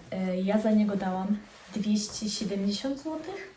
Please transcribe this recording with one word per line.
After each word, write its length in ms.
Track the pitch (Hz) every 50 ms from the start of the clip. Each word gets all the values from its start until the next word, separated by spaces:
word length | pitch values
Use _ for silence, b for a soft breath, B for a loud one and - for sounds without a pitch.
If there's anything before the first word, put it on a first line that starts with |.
| - -
E, 300 | - 185 185 185 180 185
ja 180 | 190 190 208 214
za 120 | 214 220
niego 240 | 214 214 208 202 202
dałam 420 | 190 196 185 185 185 190 208 208 208 - - - - - - -
dwieście 540 | 220 196 208 214 208 208 - - - 220 208
siedemdziesiąt 720 | - - 214 180 202 196 196 202 202 - - 269 277 269
złotych? 540 | - 311 320 311 320 359 392 370 381 381 -